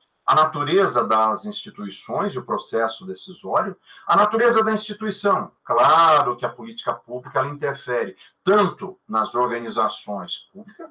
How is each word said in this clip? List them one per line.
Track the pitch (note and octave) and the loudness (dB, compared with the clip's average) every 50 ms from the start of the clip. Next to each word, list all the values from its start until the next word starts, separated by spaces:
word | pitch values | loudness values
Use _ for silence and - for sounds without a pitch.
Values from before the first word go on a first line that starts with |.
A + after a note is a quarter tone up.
| _ _ _ _ _ | _ _ _ _ _
a | - C3+ | 0 4
natureza | D3+ D#3 D3+ - D3+ C#3+ C#3+ E3 G3 G3 - - A#2+ A2 | 4 4 2 2 -2 -2 2 4 4 4 4 2 0 0
das | G#2 A2 A2 A2 A2 G#2 G2+ - | 2 2 2 4 2 2 -2 -4
instituições | G#2 G2+ - - G#2 - - G#2 G2 F#2 - - - A#2 D3 F#3 G#3 C#3 | -8 -10 -10 -12 -14 -14 -12 -12 -12 -12 -14 -10 -6 -4 -4 -2 -2 -4
e | B2+ | -6
o | - | -6
processo | - G#2 G#2 - - - A2+ A2+ A2 - - F#2 | -4 -6 -6 -4 -4 -2 -2 -2 -2 -4 -8 -12
decisório, | F#2 F#2 - - - F2+ - - F#2+ - G3+ - G3+ - - _ - - - - | -12 -12 -12 -14 -18 -18 -14 -6 -2 -2 0 0 -2 -6 -12 _ -20 -20 -10 -4
a | - E3 | 0 2
natureza | F#3+ G#3 G#3+ A3+ A3+ A#3+ A#3+ G3 A3 G#3+ | 4 4 4 2 2 4 4 4 4 2
da | G#3+ A3 | 2 0
instituição. | G#3 - - G#3 - G#3+ G#3+ F#3+ - - G3+ G3 G#3 G3+ - - _ _ | -2 -2 -6 -10 -8 -6 -6 -6 -2 0 0 0 0 -2 -6 -12 _ _
Claro | - C3+ D#3 D#3 C#3+ D#3 E3 E3 E3 D#3 C#3+ B2+ B2+ B2 | -2 2 2 4 4 6 6 6 6 6 4 4 2 -2
que | A#2+ B2+ | -4 -4
a | B2 | -6
política | - - A2+ A2+ A2+ - - A#2+ A#2 | -6 -8 -14 -16 -14 -8 -6 -6 -6
pública, | - - - B2+ B2 B2 - - C#3 | -6 -8 -12 -12 -12 -10 -6 -2 -2
ela | C3+ C#3+ | -2 -2
interfere | D3 C#3+ C#3+ C#3+ C3 - - B2+ B2 A#2+ A2+ G2 - - - - _ _ _ | -4 -4 -4 -4 -4 -6 -6 -4 -2 -2 -2 -4 -6 -12 -20 -20 _ _ _
tanto | F#3 G3+ G#3 G3 F3 - - G#2 F2+ - - _ - | 2 4 4 4 2 0 -4 -10 -12 -14 -14 _ -4
nas | G#2+ A2 A2 - - | -2 -2 -2 0 0
organizações | B2 B2 B2 A#2 A#2 A#2 A2+ G2+ A2+ A2 G#2 - - - A2+ G#2 G2 F2+ F2 - - - _ _ | 0 0 0 -2 -4 -6 -6 -2 -2 -2 -2 -2 -6 -10 -8 -8 -8 -8 -8 -10 -12 -12 _ _
públicas, | - G#3+ - - - E4 D#4 | -20 -20 -20 -18 -18 -18 -18